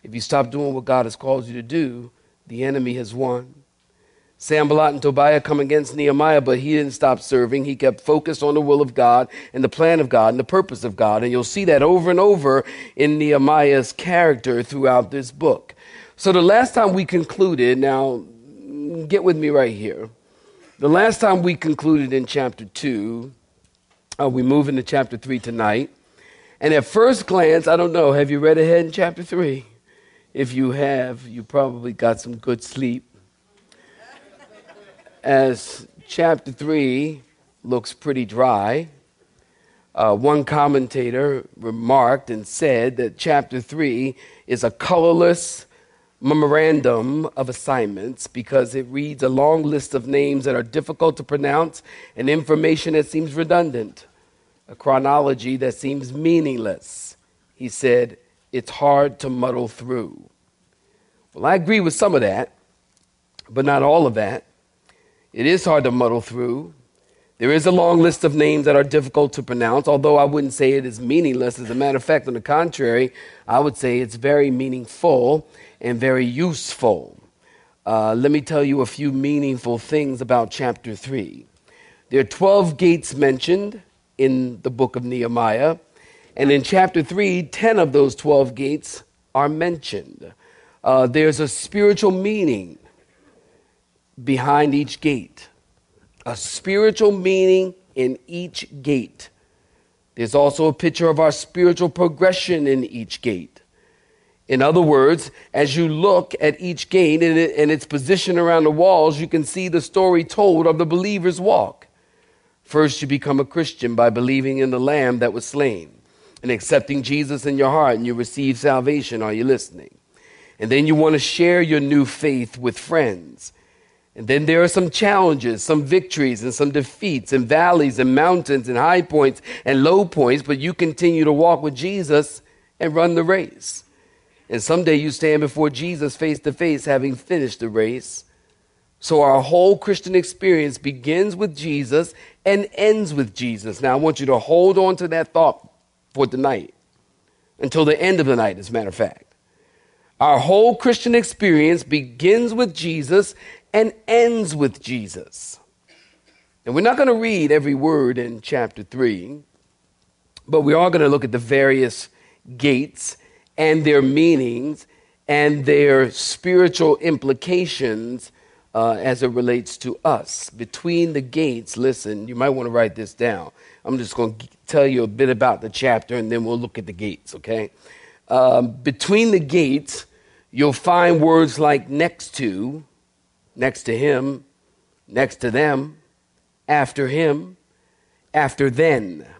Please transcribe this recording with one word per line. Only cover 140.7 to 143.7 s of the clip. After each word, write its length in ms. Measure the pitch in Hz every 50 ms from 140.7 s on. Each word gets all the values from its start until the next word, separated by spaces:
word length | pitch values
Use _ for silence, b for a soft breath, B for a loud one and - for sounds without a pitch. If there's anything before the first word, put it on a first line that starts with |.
| 127
begins 580 | - - 143 139 127 120 143 156 180 202 208 190
with 220 | 180 214 190 147
Jesus 560 | 139 151 165 147 143 139 113 139 156 170 170 b b b b b b b
and 240 | 190 196 202 202 - -
ends 380 | - 202 214 214 220 208 160 151
with 220 | 143 131 107 95
Jesus. 460 | - 123 120 113 104 104 113